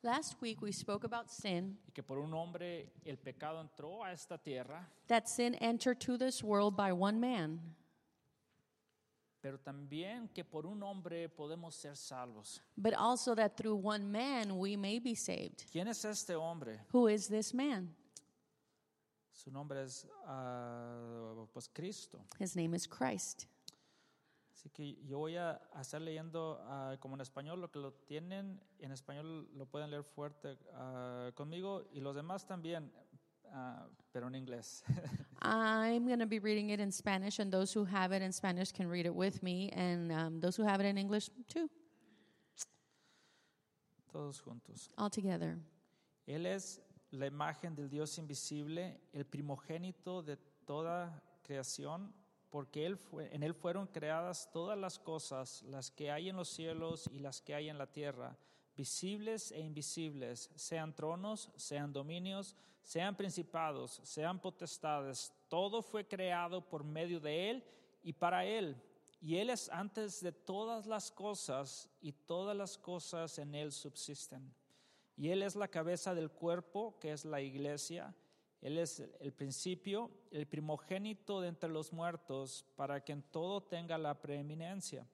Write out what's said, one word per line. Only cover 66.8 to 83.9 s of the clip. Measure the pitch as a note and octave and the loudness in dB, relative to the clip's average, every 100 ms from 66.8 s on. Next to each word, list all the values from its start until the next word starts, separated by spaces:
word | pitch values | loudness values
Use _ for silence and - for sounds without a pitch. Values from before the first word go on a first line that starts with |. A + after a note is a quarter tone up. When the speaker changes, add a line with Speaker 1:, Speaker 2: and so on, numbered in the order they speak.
Speaker 2:
medio | D3+ D#3 F3 E3+ | -4 -2 0 0
de | D3 D#3 G3 | 0 2 2
él | B3+ - - - _ | -2 -6 -20 -20 _
y | E3 | -8
para | - F3 F3+ | 2 4 4
él. | F#3 A3 F3+ B2 - - - _ | 2 2 0 -4 -12 -20 -20 _
Y | D#3 E3 | 0 2
él | A#3 | 2
es | A#3+ - | 0 -2
antes | E3+ G3+ A3 G#3+ - | -4 -4 -2 -4 -2
de | F3+ | -6
todas | D3+ - F#3+ A3+ A3+ G#3 | -6 -6 -2 -2 -2 -2
las | A3 - | -2 -2
cosas, | - G3+ G3 - C3+ C#3 - - _ | -4 -4 -2 -2 -2 -2 -8 -14 _
y | D#3 | -10
todas | C#3 - E3+ G3 G3+ | -10 -4 -2 0 -2
las | G3 - | -4 -6
cosas | - F3+ - E3+ E3 - | -6 -6 -4 -4 -4 -4
en | D3 | -6
él | C#3+ D3+ | -4 -4
subsisten. | C#3+ D3 - - C#3+ - C3+ C3+ - _ _ _ _ _ - | -6 -8 -8 -8 -8 -10 -12 -14 -18 _ _ _ _ _ -4
Y | D3 | 2
él | F#3+ | 2
es | G3 G3+ | 2 0
la | G3 | -2
cabeza | E3 D#3+ F3 F#3+ F3 | 0 2 2 2 0
del | D#3+ | -2
cuerpo, | - E3+ F3 E3+ G3+ A3 G#3+ | 0 2 2 0 -4 -4 -4
que | D#3 | -6
es | D3+ | -4
la | D#3 D3 | -2 -2
iglesia. | C#3 C3+ C#3+ D3 - E3+ C#3+ - _ _ _ _ | -2 -2 -2 -2 -4 -6 -8 -12 _ _ _ _
Él | C#3 D#3 | -2 0
es | E3 - - - | 0 -2 -10 -8
el | C#3+ | -8
principio, | B2 C#3 C3 F#3 F3+ G3 G3+ A#3+ - - | -4 -4 -2 -2 -2 0 -2 -2 -8 -8
el | D3+ D3 | -6 -4
primogénito | D3 D3+ D3+ - F#3+ G#3 G#3 - G3 | -2 0 -2 0 -2 -2 -6 -2 0
de | F3+ | 0
entre | E3+ E3 | -2 -2
los | D#3+ D#3 | -2 -2
muertos, | E3 E3+ E3 - C3+ C3+ - - - | -2 -2 -2 -4 -4 -4 -8 -12 -4
para | C#3 C#3+ | -2 -2
que | - | -2
en | D3 | -6
todo | - D#3+ F3 G3+ | -4 -2 0 -2
tenga | G3 E3+ E3+ | -2 -6 -2